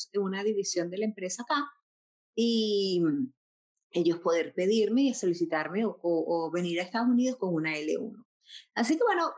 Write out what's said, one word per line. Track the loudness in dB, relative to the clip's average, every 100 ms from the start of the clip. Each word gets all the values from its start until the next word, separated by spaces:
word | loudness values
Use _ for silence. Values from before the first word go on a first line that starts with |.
| -6
una | -4 -2 -2
división | -2 -2 -2 -4 -4
de | -4
la |
empresa | -4 -4 -6 -6
acá, | -4 -2 -4 -10 _ _ _ _ _
y | 0 2 2 2 2 2 2 2 0 -2 -8 _ _ _ _ _
ellos | 0 2 0
poder | 0 0 -2
pedirme | -2 2 4 4 4
y | 4
solicitarme | 2 0 0 0 -2 -2 -2
o, | -2
o, | -2 0 0 0 -2 -2
o |
venir | -2 -2 -2
a |
Estados | -2 0 2
Unidos | 4 2 0
con | -2
una | 0 -2 -2
L | -2 -4
uno. | -4 -12 -20 _ -20 -20 -8
Así | -2 0 2
que |
bueno, | 2 2 -2